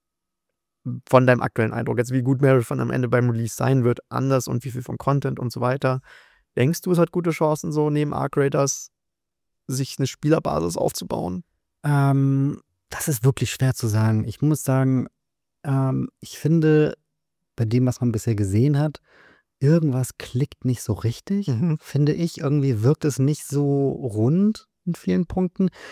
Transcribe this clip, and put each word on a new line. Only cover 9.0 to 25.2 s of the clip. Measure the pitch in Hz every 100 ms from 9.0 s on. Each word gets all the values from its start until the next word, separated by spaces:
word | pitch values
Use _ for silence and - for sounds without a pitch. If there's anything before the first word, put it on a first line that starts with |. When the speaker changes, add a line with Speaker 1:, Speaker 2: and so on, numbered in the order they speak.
| _ _ _ _ _ _ -
Speaker 1:
sich | 131 135 -
eine | 135
Spielerbasis | - 151 160 - - 165 170
aufzubauen? | - - - - 170 180 - _ _ _
Speaker 2:
Ähm, | 143 143 139 139 135 139 139 - _ _ -
das | - -
ist | 131
wirklich | 131 - 120
schwer | - 131
zu | - 113
sagen. | 107 110 110
Ich | 110 -
muss | 147 151
sagen, | - 131 131 131 - _ _ _ _ _
ähm, | - 135 135 131 131 _
ich | - -
finde, | 151 165 156 151 151 - _ _ _ _ _ -
bei |
dem, | 113 120 127
was | -
man | 123
bisher | 110 -
gesehen | 107 101 104 135 143
hat, | 151 - _ _ - _ _ -
irgendwas | 139 170 156 127 127 -
klickt | - 123 147 - 131
nicht | 123
so | -
richtig, | 101 113 120 - 196 202
Speaker 1:
Mhm. | 117 170 156
Speaker 2:
finde | - 139 147
ich. | 151 170 -
Irgendwie | 156 147 139 110
wirkt | 117 156 151
es | 135
nicht | 135 151 -
so | 139 143 139 139
rund | 135 127 104 117 170 208 220 _ _
in | -
vielen | 165 - 185